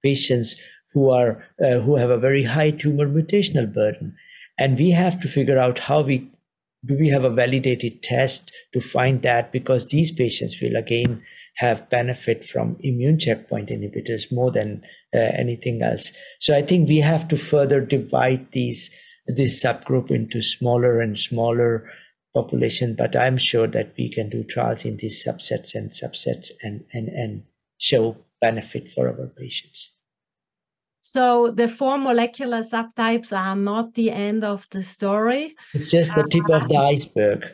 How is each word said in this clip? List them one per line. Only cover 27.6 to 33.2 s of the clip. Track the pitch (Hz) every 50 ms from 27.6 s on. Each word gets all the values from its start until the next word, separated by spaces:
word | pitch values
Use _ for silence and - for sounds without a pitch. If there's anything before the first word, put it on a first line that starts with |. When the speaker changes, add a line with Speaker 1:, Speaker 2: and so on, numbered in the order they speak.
| _ _ _
Speaker 1:
show | _ - - 143 123 113 117 113 - _ _ _ _
benefit | 120 113 113 113 - - - - - -
for | - - 64
our | - - 127 131 - _
patients. | - 64 - - - - _ _ - - - _ _ _ _ _ _ _ _ _ _ _ _ _ _ _ _ _ _ _ _ _ _
Speaker 2:
So | - - - 262 254 247 240 240 240 233
the | 226 214 233
four | 233 233 - 277 262 277
molecular | 285 269 269 240 233 233 233 - - 269 247 240 226 226
subtypes | 226 233 226 233 226 _ 240 226 226 233 233